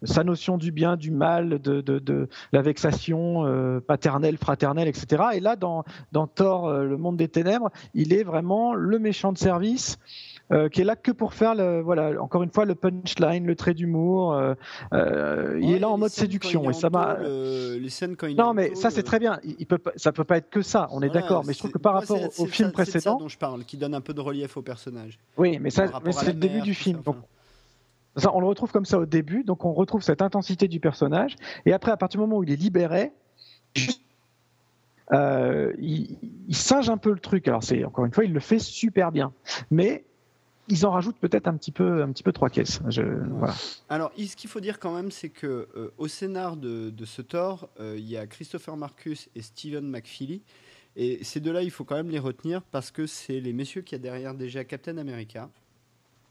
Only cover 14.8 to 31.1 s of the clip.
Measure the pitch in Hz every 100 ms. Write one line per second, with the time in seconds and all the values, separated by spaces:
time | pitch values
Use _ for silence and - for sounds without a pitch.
14.8 | - - 80 73 73 78 73 76 120 185
15.8 | 214 208 214 - 202 190 185 165 135 127
16.8 | 160 175 151 - 147 135 131 131 127 123
17.8 | 131 - 180 175 156 147 233 220 156 -
18.8 | 226 220 185 226 226 180 135 - - 175
19.8 | - - 156 156 156 170 - 208 185 214
20.8 | 156 139 139 165 170 175 143 135 202 165
21.8 | 208 190 202 196 170 - 175 196 202 180
22.8 | 175 165 196 262 151 - 143 123 120 139
23.8 | 143 143 127 147 139 143 139 139 123 117
24.8 | 135 120 113 110 _ - 180 147 139 190
25.8 | 190 131 165 165 180 160 185 214 202 185
26.8 | 190 165 147 120 - _ _ _ _ _
27.8 | _ _ _ 139 190 180 185 202 233 214
28.8 | 185 185 160 160 151 214 220 175 175 165
29.8 | 190 214 175 156 190 202 185 180 196 165
30.8 | 160 - 143